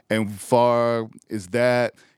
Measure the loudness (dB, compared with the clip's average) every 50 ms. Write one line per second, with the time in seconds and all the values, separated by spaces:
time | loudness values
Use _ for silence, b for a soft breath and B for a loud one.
0 | B -4 -2 -2 -2 -4 -6 -12 -2 0 2 4 4 4 2 2 0 0 -2 -4
1 | -6 -8 -12 -20 -14 _ -10 -10 -8 -6 -2 0 0 2 2 2 0 -2 -4 b
2 | b b b